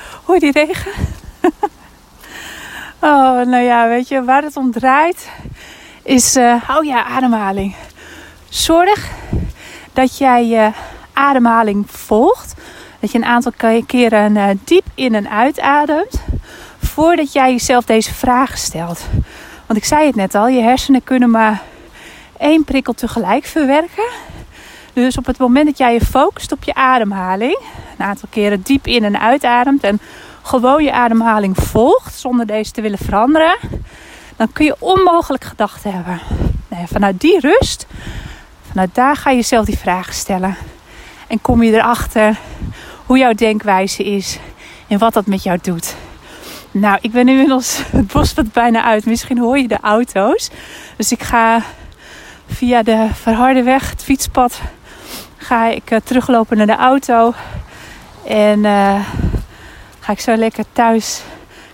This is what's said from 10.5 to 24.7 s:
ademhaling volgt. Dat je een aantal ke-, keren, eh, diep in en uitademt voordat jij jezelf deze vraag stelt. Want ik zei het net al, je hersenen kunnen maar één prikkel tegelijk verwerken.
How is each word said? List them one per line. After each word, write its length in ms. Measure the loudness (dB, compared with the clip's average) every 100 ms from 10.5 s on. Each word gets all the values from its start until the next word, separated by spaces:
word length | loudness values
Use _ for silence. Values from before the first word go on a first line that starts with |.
| 2 2 0 -14 -18 -8
ademhaling 800 | 0 2 4 4 2 2 0 -4
volgt. 600 | -8 -2 2 2 0 -6 -20 -20 -20 -20 -10
Dat 120 | -4
je 60 | -2
een 80 | 0
aantal 260 | 0 0 -2
ke-, 260 | 0 0 0
keren, 500 | 0 2 4 2 2
eh, 100 | 2 0
diep 220 | 2 2 2
in 220 | -4 -2 -2
en 140 | -2
uitademt 920 | 0 0 0 0 2 2 -2 -2 -6 -6 -8 -10 -20 -20 -10
voordat 540 | -6 0 2 2 0
jij 180 | 2 2
jezelf 340 | 2 0 0 2
deze 280 | 0 0
vraag 440 | -4 0 0 0 -4
stelt. 480 | -8 -8 -8 -10 -6 -4 -4 -10 -20 -14 -4
Want 140 | -4
ik 60 | 0
zei 200 | 2 2
het 100 | 0
net 200 | 0 0
al, 120 | 2
je 140 | 2
hersenen 420 | 2 2 2 2
kunnen 260 | 2 2 2
maar 320 | 4 2 0 -8 -20 -20 -20 -20 -20 -20 -4
één 260 | 2 2
prikkel 300 | 2 -2 -4
tegelijk 520 | -6 -6 -4 -2 -2 -2
verwerken. 640 | -2 2 0 0 -4 -6 -8 -18 -20 -20 -20 -20